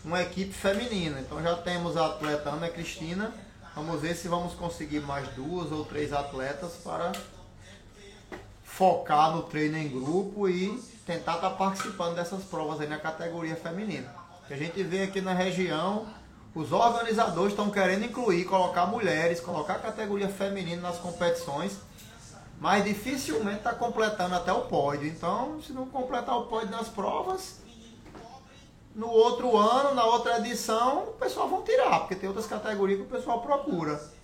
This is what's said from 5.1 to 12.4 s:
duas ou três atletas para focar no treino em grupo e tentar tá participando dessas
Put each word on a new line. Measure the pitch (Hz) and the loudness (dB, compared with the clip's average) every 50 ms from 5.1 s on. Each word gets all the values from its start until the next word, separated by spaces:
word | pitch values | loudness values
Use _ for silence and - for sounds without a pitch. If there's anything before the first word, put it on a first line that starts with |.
| 139 139 131 123 | -4 -4 -6 -6
duas | 120 127 135 156 180 180 165 143 | -8 -8 -6 -6 -4 -4 -4 -4
ou | 156 151 151 | -4 -6 -6
três | - 147 147 151 139 | -6 -4 -4 -4 -2
atletas | 147 143 143 143 139 131 131 139 147 - 180 170 - - - | -2 -4 -4 -4 -6 -6 -4 -4 -6 -6 -8 -10 -10 -12 -10
para | 175 160 160 170 180 196 - - - - - - - - - - - - - - - - - - - - - - - - - - - - - | -8 -4 -4 -2 -4 -4 -6 -10 -14 -18 -20 -20 -20 -20 -20 -20 -20 -20 -20 -20 -20 -20 -20 -20 -20 -20 -20 -18 -16 -16 -16 -16 -18 -20 -20
focar | - - - - 190 185 170 - - - 151 147 156 156 | -20 -18 0 4 6 6 6 4 2 2 6 6 6 6
no | 165 170 | 4 0
treino | - - - 151 151 151 156 | -4 -2 -2 0 0 0 0
em | 160 156 147 | -2 -4 -4
grupo | 127 131 127 139 170 190 196 190 196 208 202 185 | -4 -4 -2 0 0 0 0 -2 -4 0 0 2
e | 180 180 185 208 226 254 - - - - - | 2 2 0 -2 -2 -6 -10 -14 -20 -14 -8
tentar | - 170 160 - 160 170 170 | -6 -6 -4 -2 -2 -2 0
tá | 190 185 | 0 -2
participando | - - 190 190 190 - - 226 196 - 175 170 170 | 0 2 0 0 2 0 -6 -6 -4 -2 -2 -2 -2
dessas | 175 170 - 202 190 | -2 -4 -4 -6 -8